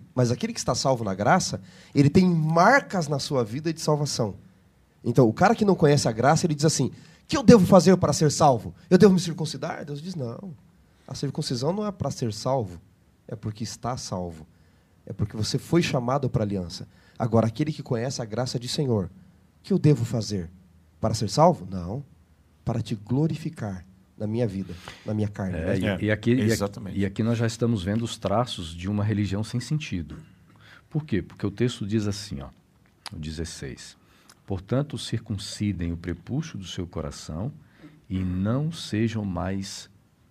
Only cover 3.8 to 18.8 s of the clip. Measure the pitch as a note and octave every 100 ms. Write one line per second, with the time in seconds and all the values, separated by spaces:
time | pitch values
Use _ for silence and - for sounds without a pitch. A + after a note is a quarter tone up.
3.8 | - D3+ D3 - A2 F2+ - _ _ _
4.8 | _ _ A#2 A#2 A2+ A2+ F#3 A3+ G#3 F#3
5.8 | D#3 C#3+ C#3 A2 B2 D#3+ F3+ D3 D#3 -
6.8 | C3 - - - _ D#4 A3+ A#3+ F3 G3
7.8 | F3 F3+ F#3 C#3+ D#3 - D#3+ A#2+ F#2 -
8.8 | - F#3 G3+ F#3 F3 D3+ D#3 B2+ D3 -
9.8 | - C#3+ E3 F3+ B2 A#2 G3 C3+ _ _
10.8 | _ _ - A#2+ C#3 B2+ D3+ B2 C3+ G3
11.8 | G#3 G3+ C#3 - A#2+ G#2 C3 C3+ G2+ F2
12.8 | - _ _ _ - G#2+ A2 G#2 A2+ -
13.8 | A#2 B2+ - F#2+ F2+ D#2+ D#2 _ _ _
14.8 | _ _ - - G#2+ A2 A2 C3+ - E3
15.8 | E3 C#3 A#2+ C#3 B2+ A2+ G#2+ G2 F2 -
16.8 | - _ _ _ A2+ A2+ A2 - D3+ D3+
17.8 | - A#2+ A#2+ C3+ A2+ G#2+ B2+ B2+ B2 -